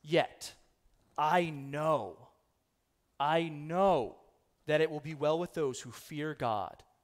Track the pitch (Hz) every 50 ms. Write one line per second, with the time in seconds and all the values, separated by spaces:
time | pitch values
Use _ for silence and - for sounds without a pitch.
0 | _ 151 160 160 151 - - - - - - - _ _ _ _ _ _ _ _
1 | _ _ _ - 247 240 233 185 175 165 156 143 135 139 139 147 151 160 156 135
2 | 107 92 82 - 127 - _ _ _ _ _ _ _ _ _ _ _ _ _ _
3 | _ _ _ _ 139 147 160 170 170 165 156 147 147 156 165 180 196 196 180 143
4 | 117 90 - - _ _ _ _ _ _ _ _ _ - 151 151 160 160 151 151
5 | 135 156 160 143 147 147 156 165 175 170 - 170 156 135 123 - - 127 113 -
6 | - - 151 147 147 156 151 - 135 120 110 104 92 - - - - _ _ _